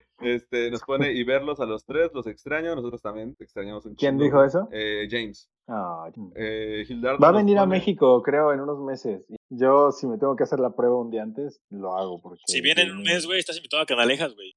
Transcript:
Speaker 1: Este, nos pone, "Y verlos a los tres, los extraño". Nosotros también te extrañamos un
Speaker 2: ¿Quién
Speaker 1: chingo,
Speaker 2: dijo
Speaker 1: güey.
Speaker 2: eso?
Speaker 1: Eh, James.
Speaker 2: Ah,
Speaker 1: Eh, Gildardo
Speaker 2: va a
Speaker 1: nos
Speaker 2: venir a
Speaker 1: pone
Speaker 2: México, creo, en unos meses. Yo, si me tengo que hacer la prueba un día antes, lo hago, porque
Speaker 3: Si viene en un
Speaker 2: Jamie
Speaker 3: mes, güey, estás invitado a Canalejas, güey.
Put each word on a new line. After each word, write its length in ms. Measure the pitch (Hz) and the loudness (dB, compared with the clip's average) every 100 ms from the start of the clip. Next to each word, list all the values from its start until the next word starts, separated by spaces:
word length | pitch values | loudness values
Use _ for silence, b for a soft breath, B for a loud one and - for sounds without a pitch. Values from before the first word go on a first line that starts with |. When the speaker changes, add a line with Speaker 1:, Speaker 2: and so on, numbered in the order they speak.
| _ _ | _ _
Speaker 1:
Este, 480 | 120 120 - 120 120 | -4 -4 -4 -4 -2
nos 120 | 117 | -4
pone, 300 | - 135 143 | -4 -2 0
"Y 120 | 120 | -2
verlos 360 | 120 135 143 139 | 0 0 -2 -4
a 60 | 117 | -4
los 180 | 107 - | -6 -6
tres, 240 | 143 165 | -2 -2
los 120 | 143 113 | -2 -10
extraño". 480 | 104 139 151 165 | -12 -6 -6 -4
Nosotros 260 | 160 120 117 | -6 -8 -8
también 320 | 107 107 113 143 | -10 -10 -12 -14
te 80 | |
extrañamos 420 | 107 104 101 104 110 | -16 -12 -10 -12 -14
un 80 | |
Speaker 2:
¿Quién 180 | 107 143 | -2 0
Speaker 1:
chingo, 100 | 135 | 2
Speaker 2:
dijo 120 | 143 139 | 4 6
Speaker 1:
güey. 120 | 139 | 4
Speaker 2:
eso? 200 | 170 214 | 2 -4
Speaker 1:
Eh, 360 | 110 107 104 107 | -6 -4 -4 -4
James. 380 | 117 110 95 _ _ - | -6 -8 -12 _ _ -12
Speaker 2:
Ah, 420 | 113 90 82 82 113 95 | -8 -8 -10 -14 -16 -16
Speaker 1:
Eh, 500 | - 110 110 107 107 107 | -10 -8 -6 -6 -8 -8
Gildardo 320 | 120 123 139 | -4 -2 6
Speaker 2:
va 80 | 160 | 6
a 40 | |
Speaker 1:
nos 80 | 202 | 8
Speaker 2:
venir 160 | 202 202 | 6 6
a 40 | |
Speaker 1:
pone 140 | 190 185 | 4 2
Speaker 2:
México, 460 | 202 170 135 247 | 0 4 6 6
creo, 300 | 147 143 151 | 6 2 2
en 80 | 139 | 0
unos 200 | 143 143 | -2 -6
meses. 460 | 139 131 120 95 - 110 - | -6 -6 -6 -8 -10 -20 -14
Yo, 420 | 123 131 139 143 | 0 6 6 6
si 140 | 135 131 | 2 -4
me 120 | 110 | -2
tengo 160 | 139 127 | -2 0
que 60 | |
hacer 140 | 131 135 | 0 0
la 140 | 123 | -2
prueba 260 | 120 123 123 | 0 2 2
un 100 | 117 | 0
día 120 | 113 | -6
antes, 400 | 110 117 143 135 _ | -6 -8 -10 -12 _
lo 260 | 101 95 92 | -10 -6 -4
hago, 240 | 95 87 | -4 -8
porque 220 | 90 87 - | -14 -12 -6
Speaker 3:
Si 140 | 135 | -2
viene 220 | 131 165 | 0 2
en 80 | 175 | 0
un 60 | 190 | -2
Speaker 2:
Jamie 160 | 202 | -2
Speaker 3:
mes, 120 | 175 165 | -2 -2
güey, 120 | 185 | -4
estás 180 | 170 160 | -4 -8
invitado 260 | - 147 | -6 -4
a 40 | 156 | -2
Canalejas, 480 | 120 117 139 156 | 2 2 2 -2
güey. 200 | 104 98 | -8 -16